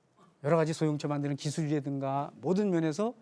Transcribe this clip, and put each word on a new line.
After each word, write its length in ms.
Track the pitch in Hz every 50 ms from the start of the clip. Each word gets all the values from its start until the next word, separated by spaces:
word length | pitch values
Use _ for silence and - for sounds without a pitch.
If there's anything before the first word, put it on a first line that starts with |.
| _ _ _ _ - - _ _ -
여러 120 | 139 165
가지 160 | 165 160 151 165
소형차 360 | - 160 156 147 143 - 147
만드는 260 | 147 143 143 143 143
기술이라든가 960 | 135 - 147 139 - 160 147 151 151 135 143 139 139 135 135 135 139 143 - -
모든 340 | - - 143 185 190 214 202
면에서 440 | 180 165 160 160 147 - 208 233 240 -